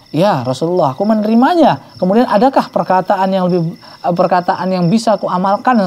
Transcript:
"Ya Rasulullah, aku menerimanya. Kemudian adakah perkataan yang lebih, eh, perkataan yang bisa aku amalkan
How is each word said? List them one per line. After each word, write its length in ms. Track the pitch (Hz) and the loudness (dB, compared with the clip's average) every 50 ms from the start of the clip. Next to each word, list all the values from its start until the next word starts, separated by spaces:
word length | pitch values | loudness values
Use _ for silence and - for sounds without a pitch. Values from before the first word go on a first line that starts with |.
| - _ | -20 _
"Ya 320 | - 143 180 208 190 143 123 | -2 0 0 2 0 0 -2
Rasulullah, 480 | 127 131 - 170 165 180 180 190 139 | -4 -4 -4 -4 -2 0 0 0 0
aku 160 | 135 - 202 214 | 0 -2 -2 0
menerimanya. 880 | 226 214 208 214 226 233 254 302 359 339 302 214 175 - - - - | 0 0 0 0 2 2 2 2 2 4 4 2 2 0 -6 -16 -8
Kemudian 320 | - 185 185 196 233 254 - | -4 -2 0 2 2 0 2
adakah 400 | - 208 226 269 269 294 - - | 2 2 2 2 2 0 -2 -2
perkataan 640 | - 202 175 - 185 185 180 - 208 190 190 190 | -4 -4 -2 0 0 -2 0 0 -2 0 0 -2
yang 160 | 190 190 185 180 | 0 0 0 0
lebih, 320 | 175 180 165 160 180 - | 0 0 -2 -4 -6 -10
eh, 320 | - - - - - 180 | -18 -20 -20 -8 -6 -4
perkataan 560 | 175 185 185 175 185 180 175 - 185 - 180 185 | 0 0 0 0 0 0 0 -2 -4 -4 -2 -4
yang 240 | 185 185 175 165 | -2 -2 0 0
bisa 240 | 220 220 226 233 208 | 0 0 2 0 -2
aku 160 | 196 - 190 | 0 -2 -4
amalkan 480 | 185 180 185 196 196 208 - 254 254 226 196 | -4 -2 0 0 -2 0 0 0 0 2 0